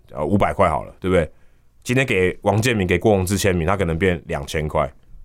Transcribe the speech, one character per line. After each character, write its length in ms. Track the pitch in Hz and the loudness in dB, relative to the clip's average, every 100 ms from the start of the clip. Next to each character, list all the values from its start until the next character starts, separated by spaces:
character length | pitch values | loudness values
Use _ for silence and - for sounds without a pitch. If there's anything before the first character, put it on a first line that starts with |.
| - | -16
呃， 120 | 65 | -8
五 140 | 76 98 | -2 2
百 160 | 95 | 2
块 160 | 76 92 | 2 0
好 140 | 71 | 0
了， 100 | 50 - | -6 -8
对 100 | 92 | 0
不 60 | 90 | 0
对？ 140 | 76 - - _ _ - | 0 -6 -20 _ _ -12
今 120 | - 123 | -2 -2
天 100 | 131 | 0
给 320 | 98 90 - | 2 0 0
王 200 | 101 101 | 0 0
建 140 | 117 110 | 2 0
民、 100 | 90 | 0
给 140 | 87 | 2
郭 160 | 113 101 | 2 2
泓 100 | 92 | 2
志 120 | 101 | 0
签 180 | 101 90 | 0 0
名， 120 | 80 | 0
他 80 | 98 | 0
可 100 | 87 | -2
能 120 | 80 | 0
变 240 | 92 87 - | 0 0 -4
两 180 | 76 71 | -8 -6
千 200 | 80 76 | -6 -2
块， 220 | 80 69 - - - | -2 -2 -6 -20 -20